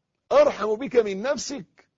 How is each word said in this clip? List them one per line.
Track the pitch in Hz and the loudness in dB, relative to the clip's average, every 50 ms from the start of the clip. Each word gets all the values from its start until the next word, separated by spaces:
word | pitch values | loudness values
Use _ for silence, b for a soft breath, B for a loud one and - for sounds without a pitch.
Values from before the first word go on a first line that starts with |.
| _ _ _ _ _ _ | _ _ _ _ _ _
أرحم | 226 285 302 262 - 185 202 220 214 | 4 4 6 4 2 -2 -4 -4 -4
بك | 214 277 208 254 | -4 -6 0 0
من | 240 214 202 190 190 | 0 2 0 -4 -6
نفسك | 220 269 294 233 - - 285 247 - - _ _ _ _ _ | -4 -4 -4 -6 -6 -10 -10 -12 -12 -16 _ _ _ _ _